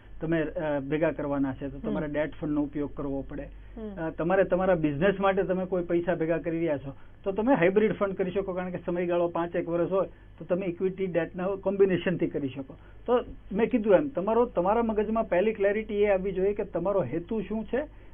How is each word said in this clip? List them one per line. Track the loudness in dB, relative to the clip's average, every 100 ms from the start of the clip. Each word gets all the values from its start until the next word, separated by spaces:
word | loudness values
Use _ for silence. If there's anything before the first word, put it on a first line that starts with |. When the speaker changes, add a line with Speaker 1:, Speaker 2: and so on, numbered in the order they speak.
| -16 -8
Speaker 1:
તમે, | -2 0
અ, | 0 -2 -2 -2
ભેગા | -2 0 0
કરવાના | 0 -4 0 -2
છે, | -2 -8
તો | -6
Speaker 2:
હમ. |
Speaker 1:
તમારે | -4 -2 -2
ડેટ | -2 -4 -4
ફંડનો | -2 -2
ઉપયોગ | -2 -4 -6
કરવો | -6 -6 -6 -6
પડે. | -10
Speaker 2:
હમ. | -12 -14 -16 -12 -12 -6 -6
Speaker 1:
અ, |
તમારે | -2 2 4
તમારા | 4 4 4
બિઝનેસ | 4 2 2 2 4
માટે | 2 2
તમે | 2 0
કોઈ | 0 -2
પૈસા | 0 0 2
ભેગા | 0 0 0
કરી | 0 -2
રહ્યા | 0 -2
છો, | -4 -12 -18 -8
તો | -4
તમે | -2 2
હાઇબ્રિડ | 4 6 6 4
ફંડ | 2 -2
કરી | 0 -2
શકો, | -2 -2
કારણ | -4 -4
કે | -6
સમયગાળો | -4 -2 0 2 0
પાંચ | 0 -2 -2
એક | -2
વર્ષ | 0 2
હોય, | 0 0 -6 -20 -14
તો |
તમે | -2 -2 -2
ઇક્વિટી | -2 -2 -2 -2
ડેટના | 0 -2 -4 -4
કોમ્બિનેશનથી | -2 -2 4 4 4 0 0 -2
કરી | -2 -6
શકો. | -6 -12 -14 -20 -12 0
તો | 0 0 -12 -6
મેં | 0 2
કીધું | 2 6
એમ, | 6 6
તમારો, | -2 0 2 2
તમારા | 2 2 2
મગજમાં | 2 0 0 0 2
પહેલી | 2 2
ક્લેરિટી | 2 0 0 -2
એ | 2 4
આવવી | 4 2
જોઈએ | 0 0
કે | 0
તમારો | -4 -2 0 0
હેતુ | 0 -4 -4 -4
શું | -4 -6
છે | -4 -4 -4 -12 -18